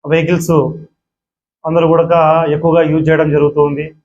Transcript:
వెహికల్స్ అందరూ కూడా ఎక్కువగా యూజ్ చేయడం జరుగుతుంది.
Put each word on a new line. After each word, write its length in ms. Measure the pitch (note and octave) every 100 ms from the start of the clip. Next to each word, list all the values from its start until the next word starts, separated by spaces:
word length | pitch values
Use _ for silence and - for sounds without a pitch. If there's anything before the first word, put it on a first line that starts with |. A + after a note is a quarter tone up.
| C#3+
వెహికల్స్ 440 | D#3+ E3 F3 E3+ D#3 C3+ D#3+ - _ _ _ _ _ _ _
అందరూ 220 | D#3+ E3 E3
కూడా 580 | E3 E3 E3+ D#3 D#3+
ఎక్కువగా 360 | D#3+ D3+ E3 E3
యూజ్ 280 | D#3 D#3+ D#3
చేయడం 200 | D#3+ D3+
జరుగుతుంది. 680 | D3 D3 D3 D3 C#3+ D#3 -